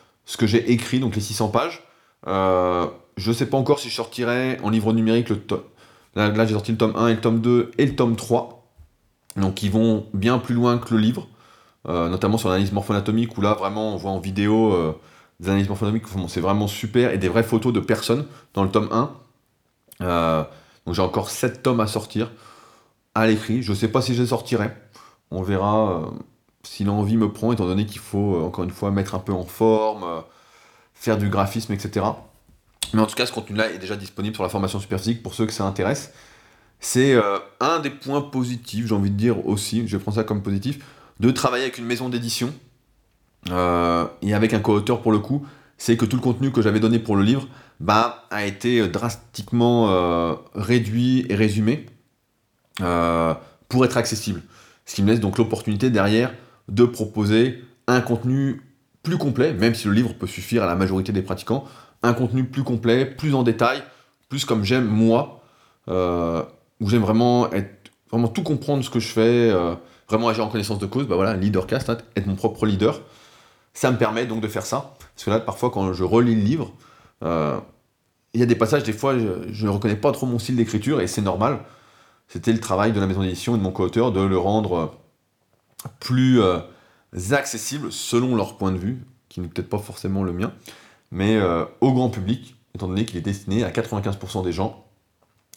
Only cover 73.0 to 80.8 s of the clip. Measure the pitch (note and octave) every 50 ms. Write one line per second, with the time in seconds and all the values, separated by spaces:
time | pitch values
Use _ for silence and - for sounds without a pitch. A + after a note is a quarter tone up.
73 | - - - - - - - - _ _ _ _ _ _ _ - - C3 B2+ G#2+
74 | A#2+ G#2+ A2 A#2 A#2+ A#2 A2 A2+ A2 G#2 - G2+ - - A#2+ C#3 C#3+ - - -
75 | - - _ - - F#2+ G#2 A2+ - - G2+ - - B2+ - G#2 F#2+ F#2+ F#2 F2+
76 | F#2 F2+ G#2 A#2+ A#2+ A#2+ A2+ G#2+ G2+ G#2 D3+ D#3+ A#2 - - - - - _ _
77 | _ _ _ _ - E2 E2+ E2 D2+ D2 - - - - - _ _ _ _ _
78 | _ _ _ _ _ _ - A2+ B2 A#2 A#2 G#2 A#2 - D#3 C#3+ A#2 A2+ G#2 -
79 | - C3+ C3 B2 A2+ G2+ F2+ F2+ F2 - G#2 G#2 A2 G#2 G2 G#2 G#2+ A2 G#2 G#2
80 | - C#3+ B2 - - B2+ A#2+ A#2 - - C3 A#2 A2+ A2 - G2+